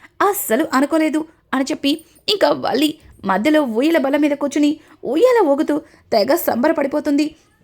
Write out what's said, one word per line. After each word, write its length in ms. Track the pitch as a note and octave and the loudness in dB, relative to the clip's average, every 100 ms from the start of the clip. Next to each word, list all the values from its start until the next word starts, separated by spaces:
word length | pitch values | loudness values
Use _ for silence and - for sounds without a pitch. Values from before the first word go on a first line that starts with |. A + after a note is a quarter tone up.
| - - F#4+ | -14 -2 -2
అస్సలు 380 | G4+ - A#3 D#4+ | -2 -2 -2 0
అనుకోలేదు" 540 | C4 C#4 D#4+ D#4 D4 D#4 _ _ | 0 0 0 0 -2 -6 _ _
అని 100 | C4 | -4
చెప్పి 400 | C4+ D#4 C#4 D#4 - _ - | -4 -4 -4 -4 -8 _ -4
ఇంకా 220 | - - | 0 0
వల్లి 480 | F#3+ - A#3 D4 - - - | 0 -2 0 -2 -4 -16 -10
మధ్యలో 380 | F#3+ F#3+ A#3+ D4+ | -2 0 2 2
ఊయల 360 | C#4 A3 D4 E4+ | 2 0 0 2
బల్ల 180 | C4+ D4 | 0 0
మీద 140 | D4 | 0
కూర్చుని 500 | C#4+ C#4+ D4+ D4 D4+ - - | -2 -2 0 0 -2 -8 -12
ఉయ్యాల 420 | - C#4 B4 A#4+ E4 | -4 2 4 4 2
ఊగుతూ 320 | C#4 D#4 D4 - _ - | 2 0 -4 -6 _ -4
తెగ 220 | A3+ G3+ | -2 0
సంబరపడిపోతుంది. 1000 | E4+ - A3+ D4 D#4 C#4 D4 D4 C#4+ D4+ - _ _ | 0 0 0 0 0 -2 -2 0 0 -2 -6 _ _